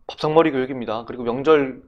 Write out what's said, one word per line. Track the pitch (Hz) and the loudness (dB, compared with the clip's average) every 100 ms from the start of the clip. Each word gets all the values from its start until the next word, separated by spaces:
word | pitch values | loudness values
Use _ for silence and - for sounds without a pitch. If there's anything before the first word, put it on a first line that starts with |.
| - | -16
밥상머리 | - 151 156 160 | -6 0 4 4
교육입니다. | 135 131 131 113 110 117 | 2 -4 -6 -8 -8 -10
그리고 | 123 | -8
명절, | 117 123 143 156 131 127 | -6 -2 4 4 2 -6